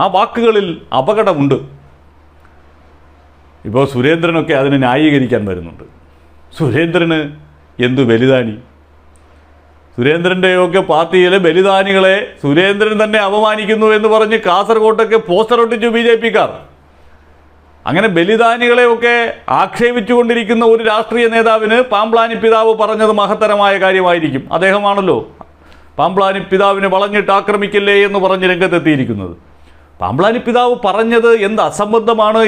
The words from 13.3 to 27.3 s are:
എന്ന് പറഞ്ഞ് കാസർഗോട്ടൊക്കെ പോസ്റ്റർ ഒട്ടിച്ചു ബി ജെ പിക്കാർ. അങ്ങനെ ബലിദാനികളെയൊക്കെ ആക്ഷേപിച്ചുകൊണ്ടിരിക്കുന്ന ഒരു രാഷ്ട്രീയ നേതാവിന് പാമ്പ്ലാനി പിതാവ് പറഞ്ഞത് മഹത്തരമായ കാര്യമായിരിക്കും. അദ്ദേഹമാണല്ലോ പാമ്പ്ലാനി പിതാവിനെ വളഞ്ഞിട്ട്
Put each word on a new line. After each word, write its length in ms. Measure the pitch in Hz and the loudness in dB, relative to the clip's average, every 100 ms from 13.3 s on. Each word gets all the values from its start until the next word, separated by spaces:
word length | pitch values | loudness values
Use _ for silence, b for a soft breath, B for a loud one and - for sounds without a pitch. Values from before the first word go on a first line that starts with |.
| 214 214 214 208 220 220 214 | 0 0 0 -2 0 2 2
എന്ന് 120 | 214 | 2
പറഞ്ഞ് 240 | 220 214 226 185 | 2 2 0 0
കാസർഗോട്ടൊക്കെ 720 | 180 202 226 220 220 220 226 196 | 0 2 2 2 0 0 0 0
പോസ്റ്റർ 300 | 180 220 233 | -2 2 0
ഒട്ടിച്ചു 260 | 226 226 233 226 | 0 0 0 0
ബി 60 | 233 | 2
ജെ 80 | 226 | 0
പിക്കാർ. 260 | 226 202 131 - - - _ b b b b b b _ _ _ - | 0 0 -2 -6 -20 -20 _ b b b b b b _ _ _ -6
അങ്ങനെ 180 | 156 214 170 | 0 2 2
ബലിദാനികളെയൊക്കെ 960 | 175 220 233 233 240 240 240 233 240 240 233 - - 139 | 0 2 2 0 0 2 2 2 0 0 -2 -6 -4 -2
ആക്ഷേപിച്ചുകൊണ്ടിരിക്കുന്ന 1040 | 190 - 240 240 196 240 240 233 208 233 233 | -2 0 -2 -2 0 0 2 -2 0 0 2
ഒരു 100 | 226 220 | 2 2
രാഷ്ട്രീയ 340 | 214 226 233 233 226 | -2 -2 0 0 2
നേതാവിന് 420 | 226 220 214 233 247 | 2 2 2 0 0
പാമ്പ്ലാനി 440 | 202 226 226 226 220 | -2 0 0 0 0
പിതാവ് 280 | 220 220 226 214 | 2 2 2 0
പറഞ്ഞത് 320 | 214 214 220 208 | -2 0 0 2
മഹത്തരമായ 520 | 196 208 214 208 202 196 190 | 0 0 0 2 0 2 0
കാര്യമായിരിക്കും. 580 | 185 180 175 156 131 - 165 | 2 0 0 -2 -6 -6 -2
അദ്ദേഹമാണല്ലോ 600 | 190 202 202 202 185 120 - - - _ b b b - | 0 0 0 0 0 -2 -4 -18 -20 _ b b b -4
പാമ്പ്ലാനി 400 | 165 190 196 196 175 | -2 0 -2 -2 -2
പിതാവിനെ 360 | 190 196 196 196 | 0 2 0 0
വളഞ്ഞിട്ട് 380 | 190 202 208 190 | 0 0 -2 0